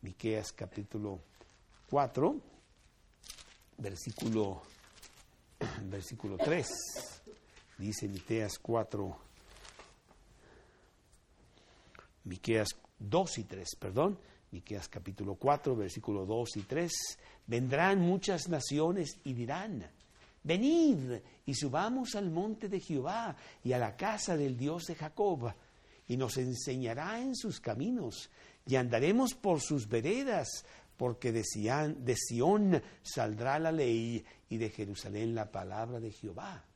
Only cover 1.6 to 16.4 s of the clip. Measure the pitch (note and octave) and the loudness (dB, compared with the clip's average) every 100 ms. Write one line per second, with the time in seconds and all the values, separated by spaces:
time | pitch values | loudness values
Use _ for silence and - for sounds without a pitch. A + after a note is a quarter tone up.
1.6 | _ - - C#3 C3+ - D#3+ D4 - - | _ -20 0 2 2 4 2 2 -8 -20
2.6 | _ _ _ _ _ _ - - - - | _ _ _ _ _ _ -20 -18 -18 -20
3.6 | - - G2+ F#2+ - G#2+ A2 A2 G2+ F#2 | -20 -10 -8 -8 -10 -4 0 2 0 -2
4.6 | - - - - - - - _ _ - | -12 -20 -20 -20 -20 -20 -20 _ _ -6
5.6 | A2+ - G2 G2 F#2 A2+ G#2 F#2+ - E3+ | -6 -6 -6 -8 -8 -8 -6 0 2 2
6.6 | B2 - - - - - - - - - | 0 -6 -8 -10 -12 -16 -20 -20 -20 -20
7.6 | - - G2 G#2 G#2 F#2+ - A2+ G#2 - | -20 -8 -6 -4 -4 -6 -2 0 0 -4
8.6 | - A#2 G#2+ G#2 F#2+ E2+ - - - - | -2 0 0 -4 -4 -6 -16 -20 -20 -20
9.6 | - - - - _ - - - - - | -20 -20 -20 -20 _ -20 -20 -20 -20 -20
10.6 | - _ _ _ _ - _ _ - - | -20 _ _ _ _ -20 _ _ -20 -20
11.6 | - - - - - _ A2 F#2 - A2 | -20 -20 -20 -20 -20 _ -10 -6 2 2
12.6 | G#2 - - _ G2+ D#3+ F#3+ - G2 F#2+ | 2 -4 -14 _ 0 2 2 -2 -6 -8
13.6 | F2 - F#2+ G2+ F3 G3 - - _ F2+ | -10 -8 -2 2 2 2 -10 -20 _ -14
14.6 | - G2+ - - F2+ F#2+ G2 F#2+ C3 C#3+ | -8 -8 -8 -10 -10 -6 -6 0 2 2
15.6 | D3 A#2+ G2 A2+ - G2+ F#2+ A2+ | 2 0 -2 -4 -4 -4 -2 -2